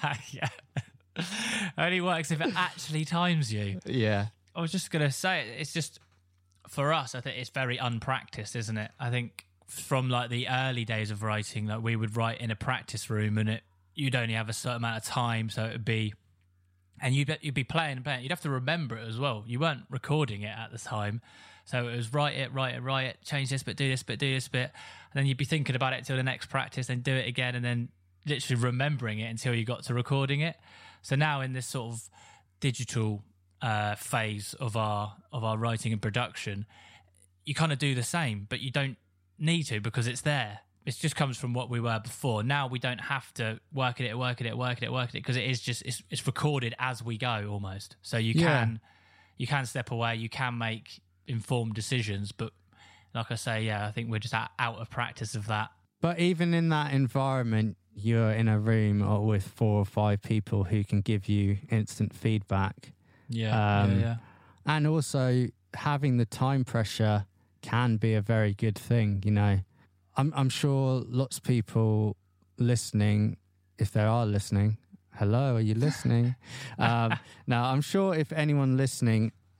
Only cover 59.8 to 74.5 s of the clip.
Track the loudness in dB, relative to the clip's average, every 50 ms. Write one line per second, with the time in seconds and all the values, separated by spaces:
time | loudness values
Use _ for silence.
59.8 | 2 2 2 2 2 4 2 2 0 0 0 0 0 0 0 0 2 2 2 0
60.8 | 2 2 2 2 2 2 0 0 2 2 2 4 4 4 2 0 -2 0 0 0
61.8 | 0 0 0 -2 -2 -2 -2 -2 0 2 2 2 0 0 0 2 2 0 -2 -8
62.8 | -16 -20 -20 _ _ _ _ _ _ -6 -4 -2 0 2 2 4 4 6 6 6
63.8 | 6 6 4 4 4 2 0 -2 -6 -12 -20 -20 -20 -20 -20 _ -2 0 2 4
64.8 | 4 4 4 4 2 2 2 2 4 4 4 4 2 0 -2 _ _ _ -12 -4
65.8 | 0 0 0 2 4 4 4 4 4 2 2 0 2 2 4 2 0 0 0 0
66.8 | 0 0 0 2 4 4 4 2 0 -2 _ _ _ _ _ _ -8 -2 0 2
67.8 | 4 4 2 2 4 2 2 2 2 2 2 4 4 2 2 2 0 0 0 -2
68.8 | 0 2 2 4 4 4 2 2 2 4 4 6 6 6 4 2 0 -2 _ _
69.8 | _ _ _ _ _ _ _ 0 0 2 2 2 2 2 2 2 2 2 4 4
70.8 | 2 2 2 0 -2 -2 0 0 0 0 -4 -6 0 2 2 2 2 2 2 4
71.8 | 4 4 4 4 2 2 0 -4 _ _ _ _ _ _ _ 0 2 4 4 2
72.8 | 0 0 2 4 4 6 6 4 4 2 0 -2 _ _ _ _ _ _ _ -2
73.8 | -2 2 4 4 4 6 4 4 4 2 2 2 0 2